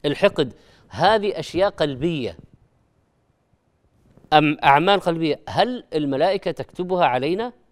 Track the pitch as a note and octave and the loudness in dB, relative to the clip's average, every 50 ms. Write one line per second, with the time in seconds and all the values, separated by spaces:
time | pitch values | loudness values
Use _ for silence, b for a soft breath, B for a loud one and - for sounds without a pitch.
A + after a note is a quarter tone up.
0 | - D3 C#3+ - F#3+ G3+ - - D3 A#2+ G#2 b b b b b b b - A2 | -2 -4 -2 2 0 0 2 0 -4 -4 -6 b b b b b b b -4 0
1 | D#3+ G3 A3 A3 G3 G#3 - - D3+ - - E3+ F#3+ G3+ G3+ - D#3+ D3 C3+ A#2+ | 2 2 2 2 0 -2 -4 -4 -8 -6 -2 -2 -2 -2 0 -2 -2 -2 -2 -4
2 | C#3+ F3 E3+ D3 A#2+ F#2+ F2 - - _ - _ _ _ _ _ _ _ _ _ | -4 -4 -4 -4 -6 -8 -8 -12 -20 _ -20 _ _ _ _ _ _ _ _ _
3 | _ _ _ _ _ _ _ _ _ _ _ _ _ _ _ _ _ _ _ _ | _ _ _ _ _ _ _ _ _ _ _ _ _ _ _ _ _ _ _ _
4 | _ _ _ _ _ _ D#3 D3+ D3+ D3 D3+ - - C#3+ C#3 D3 E3+ F#3+ G3+ F#3 | _ _ _ _ _ _ 2 4 4 4 0 2 4 4 4 6 4 4 2 2
5 | - F3+ E3 E3 E3 D3+ C#3+ - _ - - D3+ G3+ A#3+ B3+ A#3 - _ - D#3 | 2 -2 -2 0 -2 -2 -2 -4 _ -6 0 0 0 0 -2 -10 -12 _ -4 -4
6 | D3+ C#3 C3+ C3 D#3 F#3+ G3 G3 - F#3 D#3 - C3 - - - F#3 F3+ F#3 F3+ | -2 -2 0 0 0 0 0 -2 -4 -6 -6 -6 -10 -12 -8 -10 -4 -4 0 2
7 | E3+ C3+ B2 B2+ B2+ D#3 F3 G3+ A3+ B3 - _ _ _ | 2 2 2 0 -2 -2 -4 -4 -6 -8 -10 _ _ _